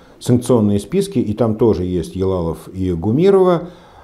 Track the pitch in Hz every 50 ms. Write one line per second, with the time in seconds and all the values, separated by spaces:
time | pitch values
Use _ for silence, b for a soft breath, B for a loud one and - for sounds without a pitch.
0 | B B B B - - 120 123 120 - 131 120 107 104 101 101 104 - - 190
1 | 190 196 - 123 110 104 104 - 123 113 107 110 123 113 98 82 92 90 90 87
2 | 80 82 - 92 95 95 95 90 85 82 78 78 - - - 95 95 90 90 80
3 | 82 107 113 147 175 196 196 190 185 180 175 160 175 B B B B B B B